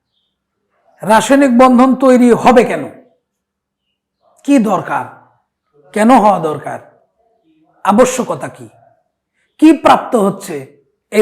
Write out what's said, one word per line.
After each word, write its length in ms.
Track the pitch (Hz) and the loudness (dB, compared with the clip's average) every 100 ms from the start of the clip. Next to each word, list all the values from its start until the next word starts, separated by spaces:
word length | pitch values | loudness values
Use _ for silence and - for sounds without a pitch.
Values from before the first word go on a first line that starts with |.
| _ _ _ _ _ _ _ _ _ _ | _ _ _ _ _ _ _ _ _ _
রাসায়নিক 520 | 180 220 - 269 277 240 | -2 0 2 2 2 2
বন্ধন 280 | 254 247 262 254 | 4 4 2 0
তৈরি 260 | 269 254 247 220 | 2 2 2 2
হবে 200 | 247 254 - | 2 2 0
কেন, 140 | 160 127 - _ _ _ _ _ _ _ _ _ _ _ _ _ _ - | -4 -12 -18 _ _ _ _ _ _ _ _ _ _ _ _ _ _ -2
কি 100 | 285 214 | 0 0
দরকার, 340 | 175 139 139 113 - _ _ _ _ _ _ _ 208 | -4 -6 -10 -12 -20 _ _ _ _ _ _ _ -2
কেন 140 | 220 254 | 2 2
হওয়া 160 | 208 180 156 | 2 -2 -4
দরকার, 300 | 147 139 120 - _ _ _ _ _ _ _ _ _ - | -8 -12 -16 -18 _ _ _ _ _ _ _ _ _ -2
আবশ্যকতা 560 | 208 247 - - 151 143 - | 2 2 -2 -8 -10 -14 -18
কি, 100 | 113 _ _ _ _ _ _ _ _ - | -20 _ _ _ _ _ _ _ _ 0
কি 100 | 311 302 | 2 2
প্রাপ্ত 300 | 302 254 - 240 196 | 0 -4 -4 -4 -4
হচ্ছে 300 | 196 - 147 131 _ _ _ - | -6 -12 -14 -16 _ _ _ -8
এই 60 | 208 | -2